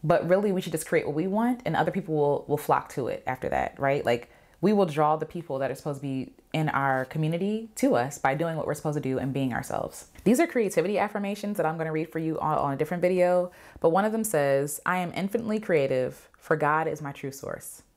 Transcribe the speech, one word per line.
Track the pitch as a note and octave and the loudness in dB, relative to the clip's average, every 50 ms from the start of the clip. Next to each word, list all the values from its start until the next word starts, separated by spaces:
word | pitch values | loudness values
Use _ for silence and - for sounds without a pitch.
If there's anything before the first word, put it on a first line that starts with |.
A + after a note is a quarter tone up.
but | - D3+ F3 C#3+ - E3 | 2 4 2 2 4 4
really | F3+ G3 G#3 G#3 | 2 4 4 2
we | F#3+ F#3 | 0 0
should | F#3+ F3+ | -2 -4
just | D#3+ D#3 - | -6 -6 -4
create | - - D#3+ - | 0 0 0 0
what | - C#3+ | 0 -2
we | D3+ E3 | -2 -2
want | F#3+ F#3+ G#3 A#3 A#3+ B3+ A#3+ - | 0 0 0 0 0 0 -2 -2
and | - D#3+ | -2 0
other | - D#3 E3 | 2 2 2
people | F3 G3+ - - D#3 | 0 -2 -4 -2 0
will, | D3+ D3 C#3+ C#3+ - - - | 2 4 4 2 0 0 -2
will | C#3+ C#3+ | -4 -2
flock | - - C#3+ - - - | 2 2 2 2 0 -4
to | - - B2+ A2 | -8 -6 -4 -4
it | - - - | -4 -6 -6
after | - C3 - - - | -6 -6 -4 -4 -2
that, | - C3+ C3 - - - | -2 0 -2 -2 -4 -2
right? | C#3 C#3 C#3 D3 - | 0 0 0 2 2
Like, | - A#2+ A#2+ - - - - _ _ _ _ | 0 0 0 -2 -10 -20 -20 _ _ _ _
we | D#3 F#3+ | 0 2
will | G#3+ G3+ G3 | 4 4 2
draw | E3 C#3+ D3+ D3+ D3+ D#3 | 2 2 2 2 2 2
the | D#3 D3+ | 0 -2
people | - - F3+ D#3 - C#3 C3+ | -8 -10 -12 -8 -6 -4 -4
that | C3+ B2+ | -2 -4
are | C3 | -4
supposed | - - D#3 C#3+ C3+ | -6 -6 -8 -6 -6
to | |
be | C#3+ C#3+ C3+ C3 B2+ - - _ _ _ | -6 -6 -4 -4 -6 -8 -12 _ _ _
in | - D#3 D#3 D3+ | -2 0 0 2
our | - C#3 C#3 C#3 C3+ C3 C3 | 0 2 2 2 2 0 -2
community | - - D#3 D#3 D#3 E3 E3+ F#3+ G3+ G#3+ A3 A3+ A3 _ | -2 -2 -2 0 0 0 0 -2 -2 -2 -4 -6 -8 _
to | - - C#4 B3+ | 0 2 2 4
us | A#2+ A#2+ C#3 - - | 2 2 0 -4 0
by | - C3+ C3+ | 0 0 2
doing | D3 E3 E3 E3 | 2 0 -2 -2
what | D#3 - | -2 -2
we're | - D3 | -2 -4
supposed | D3 - D#3+ D3 | -2 -2 -2 -2
to | D3 | -2
do | C3 C3+ C3 B2+ | -2 -2 -2 -2
and | - C#3 | -2 -2
being | C3 C#3 C3+ C3 | -2 -2 -2 -2
ourselves. | A2+ B2+ B2+ - - - - - - - - - _ - - | -2 -4 -4 -4 -4 -4 -4 -6 -8 -14 -20 -20 _ -2 2
These | - A#3 B3+ | 4 4 4
are | E4+ E4 | 4 2
creativity | - B3+ A3 F#3+ - F3+ D#3+ F#3 G#3 F#3 | 2 0 0 2 2 0 0 2 0 0
affirmations | G3 G#3 - G#3 G3+ G3 G3+ G#3 - G#3 G#3 G#3 | 0 0 -2 -4 -4 -4 -6 -6 -6 -6 -2 -2
that | D#3+ | -2
I'm | D#3 D#3+ D#3+ | -2 -2 -2
gonna | D#3+ D#3+ | -4 -2
read | D#3 D#3 D#3+ F3 | -2 -2 -4 -4
for | - D#3+ | -4 -4
you | D#3+ D#3+ D#3 - | -2 -2 -2 0
on, | D#3 D#3 D3+ C#3+ | 0 0 0 2
on | C#3 C#3+ | 0 0
a | C#3 | 0
different | C#3 D#3 - F3+ F3 | -2 -2 -2 -2 0
video, | F3 F3+ F#3 F3+ F3+ F3+ F3+ F3+ F3+ F3+ - - - - - - | 2 2 4 4 4 6 4 4 2 0 -6 -16 -20 -20 -12 2
but | - E3 | 2 4
one | E3 F#3 G3+ | 4 4 2
of | A3 | 2
them | G#3+ A3+ A3 | 0 -2 -2
says, | A3 - D3+ C#3+ C#3 C#3 C#3 C#3+ D3 - - - | 0 0 2 2 4 4 2 2 0 -4 -4 -2
"I | - F3+ F#3 | 0 0 0
am | F3+ E3+ - | -2 -4 -4
infinitely | - F3+ G3 - A#3 A#3 G#3+ G#3+ G#3+ | -4 -4 0 -2 -2 -2 0 -4 -4
creative, | G#3+ - F#3 D3+ C#3 C3+ C3+ B2+ B2+ C3 C#3+ - - - _ | 0 2 2 2 4 4 2 0 0 -2 -4 -10 -20 -20 _
for | _ - - E3 | _ -2 -2 0
God | D3+ D3 C#3+ D3+ D#3 D#3+ D#3+ | 2 4 2 2 2 0 -2
is | D#3 D3+ | -4 -6
my | D#3 C#3 | -8 -10
true | C#3+ - - C3+ | -10 -8 -8 -10
source." | C3 - - - - - - - - - - _ _ | -10 -2 -2 -2 -2 -2 -10 -16 -16 -18 -20 _ _